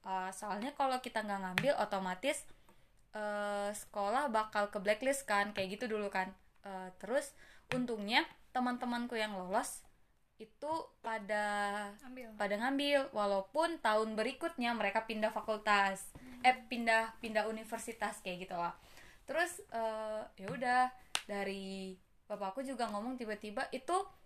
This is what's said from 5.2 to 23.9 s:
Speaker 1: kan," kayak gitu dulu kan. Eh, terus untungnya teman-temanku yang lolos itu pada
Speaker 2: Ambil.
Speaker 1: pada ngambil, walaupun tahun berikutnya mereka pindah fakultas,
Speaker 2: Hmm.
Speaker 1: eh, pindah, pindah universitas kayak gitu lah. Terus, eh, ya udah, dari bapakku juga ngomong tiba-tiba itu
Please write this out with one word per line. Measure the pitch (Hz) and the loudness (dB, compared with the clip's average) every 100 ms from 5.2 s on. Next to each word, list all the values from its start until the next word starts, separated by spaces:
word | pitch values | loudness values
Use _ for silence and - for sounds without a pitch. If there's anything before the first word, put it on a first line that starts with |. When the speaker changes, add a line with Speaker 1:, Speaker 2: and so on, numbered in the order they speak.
Speaker 1:
kan," | - 208 208 | 2 2 2
kayak | 208 190 202 | -2 -4 -4
gitu | 240 | -2
dulu | 214 202 | -2 0
kan. | 196 190 190 - _ | -2 -2 -6 -20 _
Eh, | 196 190 185 - | -10 -8 -10 -10
terus | 196 262 285 - - - - | -2 -2 -2 -14 -20 -20 -4
untungnya | 254 247 220 202 247 320 - - | -2 0 -2 2 2 2 -6 -4
teman-temanku | 254 247 247 247 240 240 233 | 0 0 0 -2 -2 -2 -2
yang | 214 | -2
lolos | 196 180 208 269 - - _ _ _ _ _ | -2 0 0 0 -8 -16 _ _ _ _ _
itu | 220 _ 285 320 - _ | -20 _ -4 -4 -4 _
pada | 233 220 196 214 208 208 202 202 202 202 | -4 -4 -2 0 2 2 0 0 -4 -10
Speaker 2:
Ambil. | 262 254 233 | -14 -14 -14
Speaker 1:
pada | 214 202 208 | -2 0 2
ngambil, | 247 277 285 285 269 | 2 2 4 4 4
walaupun | 214 202 196 190 294 330 330 | 2 4 4 2 2 2 4
tahun | 220 214 220 | 4 4 4
berikutnya | 214 220 262 330 330 240 | 0 0 0 -4 0 0
mereka | 233 202 226 226 | 2 2 2 0
pindah | 220 220 | 0 0
fakultas, | 220 208 214 208 202 196 190 - | 0 -2 0 6 6 6 0 -8
Speaker 2:
Hmm. | - - - | -14 -16 4
Speaker 1:
eh, | 254 240 | 6 6
pindah, | - 240 233 226 226 - | -2 -2 4 4 4 -4
pindah | 233 214 208 | 0 0 0
universitas | 220 220 233 - 220 208 - | -2 -6 -8 -6 -4 -4 -4
kayak | 190 180 | -8 -6
gitu | 180 175 | -6 -2
lah. | 170 - - - - - | -2 -4 -18 -20 -20 -20
Terus, | - 294 349 - 440 | -4 0 0 -2 -8
eh, | 233 226 220 220 214 - - | -2 -2 -2 -4 -6 -8 -10
ya | 190 | -8
udah, | 254 247 247 254 - - - | -2 2 4 4 0 -4 -4
dari | - 202 196 196 190 190 190 185 _ _ | -2 -4 -2 -4 -6 -6 -8 -10 _ _
bapakku | _ 202 196 190 | _ -6 -4 -4
juga | 269 240 226 | -6 -4 -2
ngomong | 208 226 262 | -2 -4 -6
tiba-tiba | 220 208 214 208 - | -6 -6 -6 -4 -4
itu | 247 - | -4 0